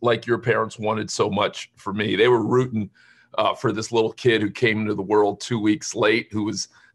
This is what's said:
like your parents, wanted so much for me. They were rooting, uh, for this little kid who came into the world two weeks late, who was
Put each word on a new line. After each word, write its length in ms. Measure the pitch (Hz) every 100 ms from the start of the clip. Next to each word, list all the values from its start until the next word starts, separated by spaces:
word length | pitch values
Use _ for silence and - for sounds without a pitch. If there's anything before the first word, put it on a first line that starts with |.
like 260 | 120 113 113
your 120 | 117
parents, 400 | - 110 110 -
wanted 320 | 107 107 -
so 180 | - 117
much 420 | 101 101 - - _
for 160 | 101
me. 240 | 101 107 101
They 120 | 220
were 160 | 120
rooting, 440 | 107 123 127 110 98 _ _ _ _ -
uh, 180 | 104
for 180 | 90 120
this 200 | 104 -
little 200 | 113 110
kid 280 | - 123 110
who 100 | 107
came 300 | - 113 107
into 140 | 107
the 80 | 98
world 380 | 95 104 104 101
two 200 | - 117
weeks 340 | 107 104 -
late, 340 | 110 107 113 -
who 120 | 107
was 240 | 104 98 - _ _